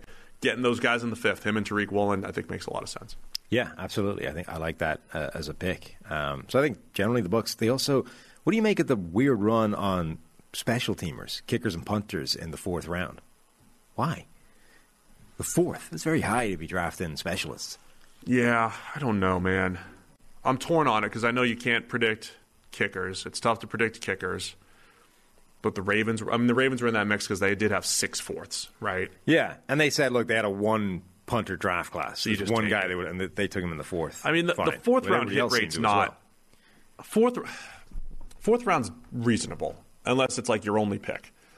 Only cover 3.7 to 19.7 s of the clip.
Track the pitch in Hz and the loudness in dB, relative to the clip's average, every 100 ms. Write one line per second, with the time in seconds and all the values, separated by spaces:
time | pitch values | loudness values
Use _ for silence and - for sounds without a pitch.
3.7 | - 92 113 101 - 64 78 87 82 80 | -6 -6 -2 -2 -2 -6 -6 -8 -6 -6
4.7 | 80 80 - - 82 71 - 76 - 90 | -2 -2 -2 -6 -6 -6 -6 -8 -6 -4
5.7 | 85 - - - 78 71 67 - 127 147 | -4 -8 -18 -8 -4 -4 -6 0 2 2
6.7 | 104 - - 101 120 87 113 104 - 110 | -2 -8 -2 0 0 2 0 0 0 0
7.7 | 131 139 135 - - - - 160 220 214 | 2 2 2 0 -8 -20 -4 2 4 4
8.7 | 190 143 113 85 95 139 113 104 113 107 | 4 2 0 0 2 4 4 4 4 4
9.7 | 104 98 92 80 82 - - - - - | 2 0 2 0 -4 -12 -20 -14 -6 -2
10.7 | 120 - 95 87 58 95 - - 117 113 | 0 -2 -4 -6 -6 -10 -10 -2 -2 0
11.7 | 85 - 104 101 87 67 - 82 71 95 | -4 -2 -2 -2 -4 -4 -4 -6 -8 -4
12.7 | 87 80 87 90 - - _ _ _ _ | -4 -4 -4 -6 -10 -20 _ _ _ _
13.7 | _ _ - 143 - - - - - - | _ _ -4 -2 -4 -10 -20 -20 -20 -20
14.7 | - _ _ _ - - - - 165 175 | -20 _ _ _ -20 -16 -10 -2 2 0
15.7 | - - 160 160 160 90 117 110 85 82 | -2 -10 -6 0 0 2 0 0 -4 -4
16.7 | 90 82 - 85 73 90 147 76 60 - | -2 -2 -2 -6 -6 -4 -4 -4 -8 -12
17.7 | - - - - - - 123 120 117 113 | -14 -20 -20 -20 -12 0 2 4 4 2
18.7 | - - 147 135 104 92 92 92 95 92 | -2 -10 -4 0 2 2 2 2 2 0